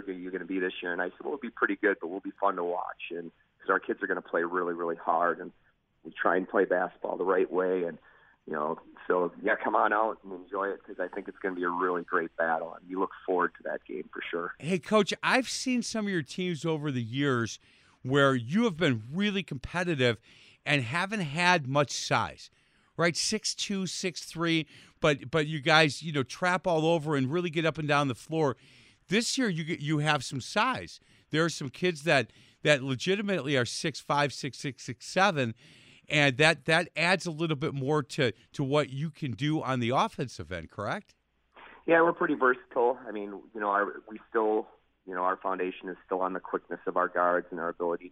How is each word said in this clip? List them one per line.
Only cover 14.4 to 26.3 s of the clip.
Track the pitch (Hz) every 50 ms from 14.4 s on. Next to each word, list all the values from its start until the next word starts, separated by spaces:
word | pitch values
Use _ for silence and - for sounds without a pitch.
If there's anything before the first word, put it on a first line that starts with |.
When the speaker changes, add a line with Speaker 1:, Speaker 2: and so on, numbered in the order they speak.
| 87 90 -
Speaker 2:
Hey, | - 131 160 190 175
Coach, | - - 208 214 190 - 208 -
I've | - 165 208 262 240
seen | - - - - 254 247 240 202
some | - - 220 208
of | 202
your | 190 170 139
teams | - - 185 180 180 175 135 -
over | 165 160 147 147 151
the | 131 123 117
years | 107 123 139 143 143 127 120 113 107 - - _ _ _ _ _ _ _ _
where | - 127 135 143 139 135 131
you | 127 113 120 160 220 240
have | 226 160
been | 151 175 147 123 110 107 123 151
really | 190 202 208 196 202 -
competitive | - 156 123 - - - 175 185 175 165 131 127 120 110 - _ - - - - - _ _ -
and | 139 147 139
haven't | 117 110 151 175 190 196 226 214
had | 170 143 139 170 175 180 180 175 135
much | 127 135 147 143 -
size, | - - - - 143 117 104 76 - - - - _ _ _ _ _ _ _ _ _
right? | - 165 175 160
Six | - - - 220 214 - - -
two, | - - - 202 196 190
six | 165 - - - 185 165 - -
three, | - - 160 170 165 165 160 151 - - - - - _ _
but, | - 156 147 127 143 127
but | - 160 156
you | 151 160 151
guys, | 123 160 156 160 160 151 - -
you | 151 170
know, | 147 143 127
trap | -